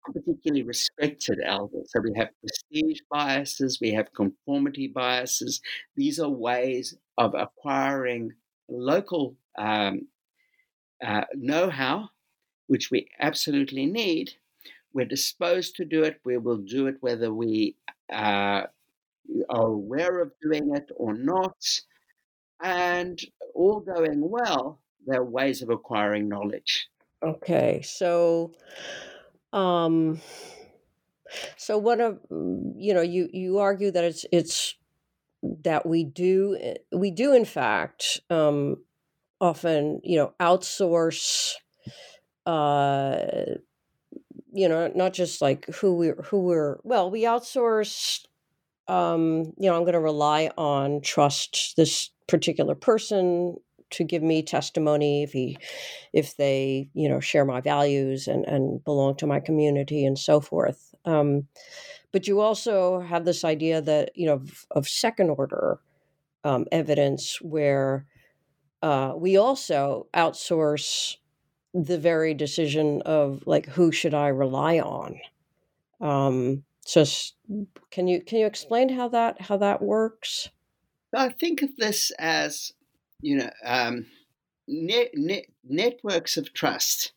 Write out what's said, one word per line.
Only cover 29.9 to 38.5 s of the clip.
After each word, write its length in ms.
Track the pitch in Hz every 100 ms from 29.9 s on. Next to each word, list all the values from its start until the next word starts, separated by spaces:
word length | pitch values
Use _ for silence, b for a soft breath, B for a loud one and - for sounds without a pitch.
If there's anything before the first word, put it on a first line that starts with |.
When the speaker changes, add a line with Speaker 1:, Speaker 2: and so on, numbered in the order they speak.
| 165 160 160 B B B B B B B _ _ _ - B B B
Speaker 2:
so 180 | - 214
what 240 | 214 233
a, 160 | 233 202 _
you 640 | 80 87 92 - - 139
know, 80 | 180
you, 260 | 170 175 175
you 260 | 185 185 190
argue 320 | 202 196 202
that 140 | 175
it's, 200 | 170 160 -
it's 440 | 175 160 - - - _ _ _ _ _ _ - 160
that 220 | 165 156
we 200 | 165 165
do, 520 | 151 143 180 190 202 190 - - _
we 200 | - 196
do 240 | 170 269
in 100 | 262
fact, 760 | 214 - 123 101 78 _ - - _
um, 460 | 170 151